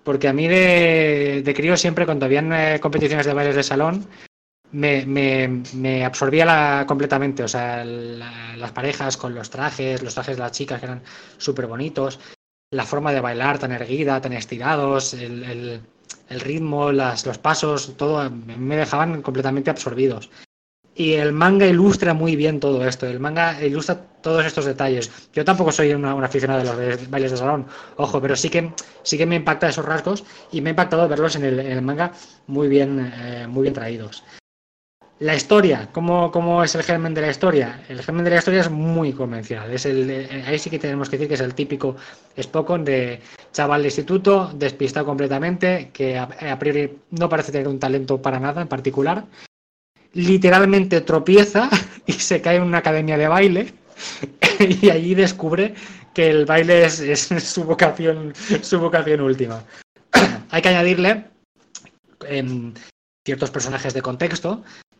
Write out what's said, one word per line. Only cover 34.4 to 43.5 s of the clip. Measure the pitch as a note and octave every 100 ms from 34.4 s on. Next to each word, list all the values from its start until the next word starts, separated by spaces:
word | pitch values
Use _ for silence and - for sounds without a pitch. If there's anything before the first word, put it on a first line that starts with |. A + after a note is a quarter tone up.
| _ _ _ _ _ _ _ _
La | D3+ D#3
historia, | - G#3 F#3+ C3 G#2
¿cómo, | - E3+ F3 F3
cómo | F3 E3+ F3
es | E3
el | E3
germen | D#3+ E3+ E3
de | D#3
la | D3+
historia? | C#3 F#3 D3+ A#2+ A#2+ -
El | B2+
germen | - E3
de | F3
la | E3+
historia | F#3 F#3
es | E3+
muy | D3+ D#3+ E3 D3+
convencional. | C3+ B2 A#2 A2 A2+ G#2+
Es | B2+ C#3+
el, | C3+ C3
eh, | C3+ C3+ C3+ C3
ahí | D3+
sí | E3
que | D#3+
tenemos | D3 C#3 C3+
que | C3+
decir | D3
que |
es | C#3
el | B2+
típico | B2+ C#3+ C#3 C3+ C3 - - _ -
Spokon | C3 D#3+ D#3 F3
de | D3 C3 B2 A#2+ - - -